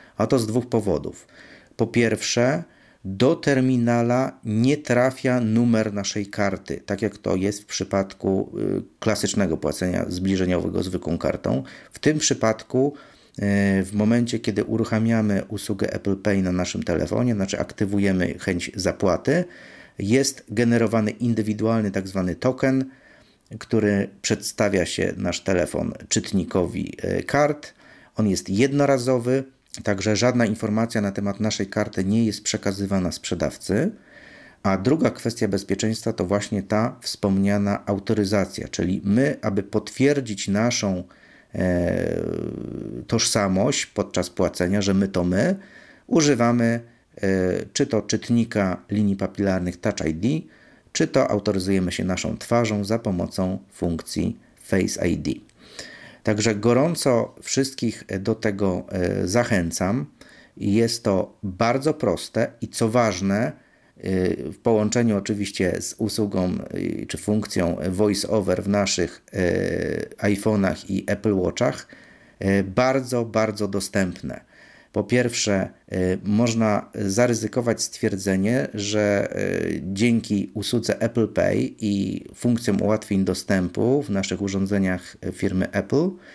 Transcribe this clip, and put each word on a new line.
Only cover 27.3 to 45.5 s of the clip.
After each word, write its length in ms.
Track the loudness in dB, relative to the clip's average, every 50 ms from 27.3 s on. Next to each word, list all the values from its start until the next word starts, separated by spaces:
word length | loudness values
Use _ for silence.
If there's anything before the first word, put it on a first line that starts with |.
| 2 2 2 2 0 -4 -10 -18 -20 _ -20 -20 -20 -20 -20 _ _
On 120 | 0 0 2
jest 220 | 0 0 -2 -2
jednorazowy, 920 | 2 2 2 4 4 2 4 4 2 2 2 2 0 0 2 0 0 0 -2 -6 -12 _ _ _ -16 -6
także 340 | -4 -2 -2 0 0 0 2
żadna 300 | 2 2 2 4 4 2
informacja 540 | 2 0 -2 -2 -2 0 0 0 0 0 -2
na 120 | -2 -2
temat 280 | -2 -4 -4 -4 -4 -2
naszej 260 | -2 -2 -2 -2 -4
karty 380 | -4 -2 -2 -2 -2 -2 -2 0
nie 200 | 2 2 2 2
jest 180 | 2 0 -2
przekazywana 720 | -4 -4 -4 -2 -2 -4 -2 -2 -2 0 0 0 0 -2
sprzedawcy. 800 | -4 -6 -6 -6 -2 -2 -2 -2 -4 -6 -4 -2 0 0 0 0 -4 -8 _ -20 -20 -20 -20 -20 -20 -20 -20 -20 -14 _
A 140 | 0 0 0
druga 340 | 2 2 2 2 4 2 0
kwestia 380 | 0 -2 -4 -6 -2 -2 0 0
bezpieczeństwa 640 | 0 -2 -2 -2 -2 0 0 -2 -2 -2 -4 -4
to 120 | -2 -2 0
właśnie 380 | 0 0 0 0 -2 -4 -4
ta 340 | -2 0 0 0 0 0 -2 -6
wspomniana 840 | -10 -10 -4 -2 0 2 2 2 2 2 2 2 2 0 0 -2 -2
autoryzacja, 840 | -2 -4 -2 0 0 0 2 2 2 2 0 0 0 -4 -8 -10 -6
czyli 320 | -4 -2 0 0 0 0 0
my, 320 | 2 2 4 2 2 0 -2
aby 200 | -4 -2 -2 -2
potwierdzić 840 | -2 -2 -2 -2 -2 -2 0 2 2 4 4 2 -2 -4 -6 -6 -2 0
naszą, 560 | 0 2 2 0 0 0 0 0 0 -2 -4 -8 -16 -20 -20 -20 -20 -20 _ _ -4
e, 680 | -2 0 2 2 2 2 0 0 0 -2 -2 -2 -2 -4 -4 -4 -6 -6 -6 -8 -8 -10 -10 -10 -10 -10 -10 -10 -10 -4
tożsamość 800 | -2 0 0 2 2 2 2 2 2 2 2 2 2 0 -2 -4
podczas 440 | -4 -4 -4 -4 -2 -2 -4 -4 -2
płacenia, 520 | 0 0 0 0 2 0 0 2 2 2
że 120 | 2 2 2
my 140 | 2 2 2
to 160 | 0 0 2
my, 320 | 2 2 2 2 2